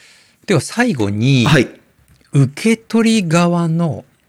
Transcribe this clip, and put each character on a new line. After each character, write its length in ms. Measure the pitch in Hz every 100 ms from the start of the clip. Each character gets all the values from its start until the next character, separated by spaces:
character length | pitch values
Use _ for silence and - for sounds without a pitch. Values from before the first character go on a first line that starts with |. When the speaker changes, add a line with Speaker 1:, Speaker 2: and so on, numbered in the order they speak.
| - _ _ _ -
Speaker 1:
で 80 |
は 60 | 160
最 340 | - - 247
後 160 | 147 101
に、 340 | 104 123 135 117
Speaker 2:
は 120 | 143
い。 100 | - - _ _ _ _ _
Speaker 1:
受 440 | 143 139 - 226 220
け 0 |
取 460 | _ 226 226 226
り 60 | 175
側 380 | 165 175 175 170
の 360 | 165 170 101 - _